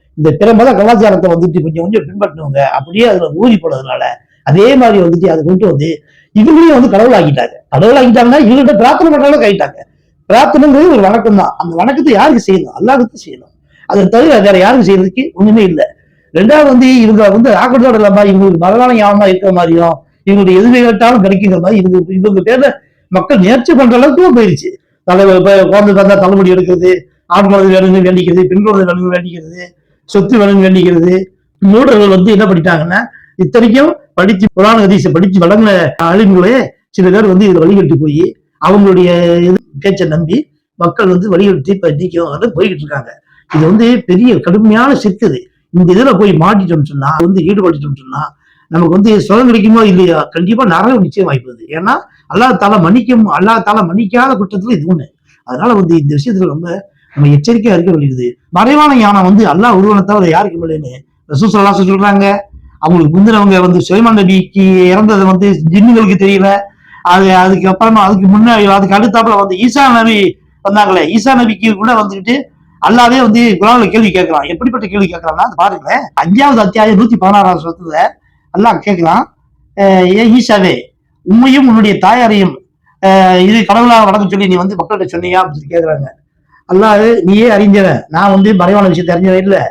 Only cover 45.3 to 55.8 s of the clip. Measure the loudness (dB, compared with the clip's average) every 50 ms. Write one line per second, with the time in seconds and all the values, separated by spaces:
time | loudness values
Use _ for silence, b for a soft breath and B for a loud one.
45.3 | -4 -6 -10 -16 _ _ _ _ -2 0 2 2 2 2 2 2 2 2 0 0
46.3 | 0 0 0 0 0 0 -2 -2 -2 -4 -4 -4 -6 -6 -6 -4 -2 -2 -2 0
47.3 | 0 0 -2 -2 -2 0 -2 -2 -2 -4 -6 -10 -10 -12 -12 -14 -12 -12 -12 -12
48.3 | -14 _ _ _ _ _ _ _ -4 -2 0 0 0 0 2 2 2 0 0 0
49.3 | 0 0 2 2 2 2 2 2 2 2 2 2 2 2 2 0 0 -2 -4 -6
50.3 | -6 -6 -4 -2 -2 -2 0 0 0 0 0 0 0 0 -2 -2 -2 -4 -4 -4
51.3 | -4 -6 -8 -10 -18 -20 -18 -14 -12 -8 -4 -4 -4 -4 -6 b b b b b
52.3 | -4 -2 0 0 0 0 -2 0 0 0 0 2 0 0 0 0 0 0 0 0
53.3 | 0 -2 -2 0 -2 -2 -2 -2 -2 -2 -4 -4 -4 -4 -4 -4 -2 -2 -2 -2
54.3 | -2 -4 -6 -6 -8 -8 -6 -4 -4 -4 -2 -4 -4 -4 -6 -10 _ _ _ _
55.3 | _ _ _ -12 -10 -6 -4 -2 -2 0